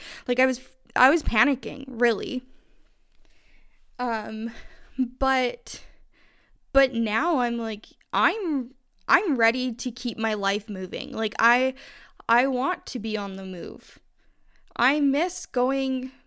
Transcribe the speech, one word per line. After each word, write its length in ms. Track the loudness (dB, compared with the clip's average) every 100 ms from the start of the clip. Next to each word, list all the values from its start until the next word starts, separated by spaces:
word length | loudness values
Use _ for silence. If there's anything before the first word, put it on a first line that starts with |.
| -16 -10 0
Like, 120 | 2
I 80 | 2
was, 120 | 0 -6 -20 -6 4
I 160 | 6
was 100 | 6
panicking, 640 | 4 4 4 2 -4 -10 -12
really. 540 | 0 2 2 -4 -6 -8 -18 _ -20 -20 _ _ -20 -20 -20 _ -20 -20 _ -20 -6
Um, 500 | -4 -4 -6 -6 -8 -8 -14 -18 -10 -4
but, 880 | -4 0 2 2 0 -4 -12 -14 -16 -20 -20 _ _ _ _ _ _
but 240 | 4 4 2
now 420 | 0 0 2 2
I'm 220 | 0 -2
like, 260 | -4 -8 -12 _ _
I'm, 600 | 0 2 0 -2 -2 -4 -12 _ _ 0
I'm 300 | 2 2 2
ready 340 | 2 2 -2
to 200 | -4 -8
keep 260 | -6 -6 -4
my 160 | -2
life 340 | 0 0 -2 -4
moving. 460 | -8 -6 -8 -6
Like, 220 | -4 -4 2
I, 380 | 4 4 2 -2 -14 -20 -20 -12 2
I 180 | 2 4
want 380 | 0 -2 -4 -8
to 140 | -8
be 180 | -6 -4
on 180 | -6 -8
the 100 | -10
move. 540 | -10 -10 -12 -18 -20 _ _ _ _ _ _ -14 0
I 240 | 2 4
miss 440 | 2 2 0 -2 -4
going 640 | -2 0 0 -2 -4 -6 -12